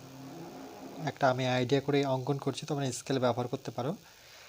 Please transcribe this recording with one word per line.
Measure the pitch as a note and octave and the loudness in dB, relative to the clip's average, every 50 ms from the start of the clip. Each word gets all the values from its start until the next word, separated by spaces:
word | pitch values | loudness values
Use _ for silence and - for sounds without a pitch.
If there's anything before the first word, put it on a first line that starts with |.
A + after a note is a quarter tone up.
| - - C3 C3+ C3+ C3+ C3+ - - F3 - - - - - - - - - - D#3+ | -10 -16 -14 -14 -14 -12 -12 -12 -12 -12 -12 -12 -14 -14 -14 -14 -14 -12 -8 -4 -4
একটা | C#3 - - C#3+ C3 | -4 0 2 4 4
আমি | B2+ B2+ C3 | 4 4 2
আইডিয়া | B2+ B2+ B2+ B2+ A#2+ C#3 C#3 | 2 4 4 4 4 4 2
করে | - - C#3+ C#3+ C#3 | 4 4 4 4 4
অঙ্কন | C3+ C3 C3 B2 C3+ C#3+ | 4 2 0 2 0 0
করছি, | C#3 - C#3+ B2 - - | 0 0 -2 -2 -2 -4
তোমরা | - D#3 C#3+ C#3 C3 | -4 -2 -2 -2 -2
স্কেল | A#2+ - - - C3+ C3 | -4 -4 -2 0 0 4
ব্যবহার | B2 B2 A#2 B2 A#2+ | 4 4 4 2 0
করতে | A#2+ - B2+ - A#2 | -2 -4 -6 -6 -6
পারো। | A#2 - B2 C#3 G3+ - - - - - - - - - - | -6 -4 -2 -4 -4 -6 -8 -18 -20 -20 -20 -20 -20 -20 -20